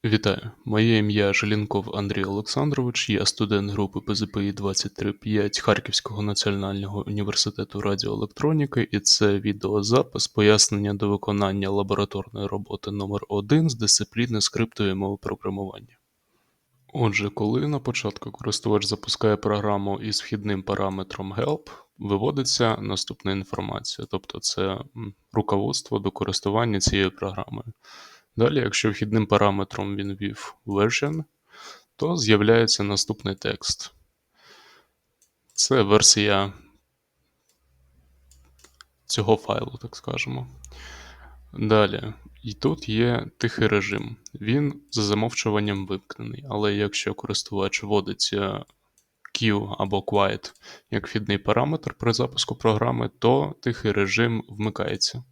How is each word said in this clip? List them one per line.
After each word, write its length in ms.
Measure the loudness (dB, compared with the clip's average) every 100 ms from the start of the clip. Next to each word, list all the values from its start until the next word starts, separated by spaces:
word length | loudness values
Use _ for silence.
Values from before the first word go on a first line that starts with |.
| 2
Вітаю, 460 | 2 2 -2 -6 -14 -2
моє 320 | 2 4 4
ім'я 360 | 4 2 2
Желінков 600 | 2 0 0 0 -4 -4 -6
Андрій 280 | -4 -4
Олександрович, 840 | -2 -4 -4 -2 0 0 -2 -2 0
я 160 | 0 0
студент 460 | 0 0 2 0
групи 280 | -2 -2 -4
П 160 | -4 -4
З 100 | -2
П 200 | -2 -2
І 60 |
двадцять 420 | -2 -4 -2 -4
три 200 | -4 -4
п'ять 460 | -4 -2 0 2 0
Харківського 640 | 2 2 2 -4 -4 -6
національного 800 | -4 -2 0 0 -2 -4 -4 -6 -4
університету 760 | -2 -2 0 -2 -2 -8 -4
радіоелектроніки, 1040 | -2 -2 -2 -4 -6 0 2 2 2 0 0
і 80 | 0
це 400 | 2 4 4 4
відеозапис 880 | 0 -2 0 0 4 2 2 -2 -4
пояснення 680 | 4 6 8 6 2 -2
до 160 | 0 0
виконання 600 | 0 0 0 2 0 0
лабораторної 800 | 0 0 0 0 -4 -8 -8 -6
роботи 440 | -6 -8 -10 -8
номер 300 | -6 -4 -6 -2
один 400 | -4 4 4 4
з 60 | 0
дисципліни 680 | 2 2 0 -2 0 0
скриптові 520 | -2 0 -2 0 0
мови 240 | 0 -2 -4
програмування. 800 | -6 -6 -6 -6 -8 -10 -18 _ _ _ _ _ _ _ _ _ _
Отже, 360 | 0 2 2 -2
коли 380 | -2 0 0 0
на 120 | -2
початку 520 | -2 -4 -4 -6 -14
користувач 540 | -8 -6 -4 2 2 2
запускає 500 | -4 -4 2 2 2
програму 640 | 2 0 2 0 0 -4
із 220 | -4 -4
вхідним 420 | -4 -6 -2 -4
параметром 680 | -2 -2 -2 -4 -8 -8 -8
HELP, 360 | -2 -2 -2 -6 -20 -20 _
виводиться 800 | -2 0 0 0 -2 2 2 0
наступна 540 | -4 -4 -6 -6 -4
інформація, 760 | -4 -4 -6 -6 -6 -8 -10 -8
тобто 280 | -8 -8 -6
це, 240 | -4 -2 -2 -4 -10 -12
м, 180 | -14 -14 _
руководство 680 | -2 0 0 0 -4 -2 -4
до 120 | -2
користування 680 | -4 -4 -2 0 0 0 2
цією 320 | 2 2 0
програмою. 640 | 0 -8 -6 -10 -10 -12 -18 -20 -20 -20 -20 _ 2
Далі, 240 | 2 4
якщо 320 | 0 0 0
вхідним 340 | 0 0 0 4
параметром 680 | 4 4 2 -2 -4 -4 -4
він 200 | -6 -6
ввів 400 | -6 -8 -14 -14 -2
version, 580 | 2 4 2 -2 -4 -8 _ _ -20 -20 -20 _ _
то 220 | -2 0
з'являється 640 | 6 6 8 6 6 2
наступний 520 | 0 0 -2 -4 -4 -4
текст. 580 | -4 -4 -6 -6 -8 _ _ _ _ _ -20 -20 -20 -20 _ _ _ _ _ _ _
Це 280 | -2 2 4
версія 720 | 6 6 8 6 4 2 0 -6 -20 _ _ _ _ _ _ _ _ _ _ _ _ _ _ _ _ _ _ _ -20 _ -20 _ _
цього 300 | -2 4 2
файлу, 440 | 2 -4 -4 -10
так 140 | -14 -12
скажемо. 520 | -8 -6 -4 -6 -10 -14 -20 -20 -18 -18 -20 -20 -20 -20 -16
Далі. 600 | -4 4 6 6 2 -8 -12 -18 -14
І 100 | -12
тут 360 | -2 -2 -2 -2
є 380 | 0 2 2 -4 _
тихий 300 | -4 0 2
режим. 480 | 2 0 -6 -8 -12 -16 -10
Він 400 | 0 0 0 -4 _
за 120 | -2
замовчуванням 840 | 0 2 0 -2 0 0 0 -2 -4
вимкнений, 580 | -8 _ -14 -12 -12 -8
але 240 | 0 0
якщо 400 | 2 0 -2 -4
користувач 680 | -6 -4 -6 -4 -2 -2 -2
вводить, 460 | 0 0 0 -4 -2
е, 320 | 0 -2 -4 -10 _ _ _ _ _ -10
Q 420 | 0 2 2 -2 -4
або 200 | -2 -2
quiet 540 | 0 2 2 0 -8 -18 -20 -20 _
як 160 | -6 -4
вхідний 300 | -6 -2 -2
параметр 560 | 2 0 2 -2 -6
при 200 | -4 -2
запуску 420 | 0 -2 -2 -4 0
програми, 540 | 2 2 2 0 -4 _
то 360 | 2 4 2 -4
тихий 300 | -4 -2 0
режим 520 | 0 0 2 2 0 -6
вмикається. 720 | -6 -6 -2 -4 -2 -4 -6 -14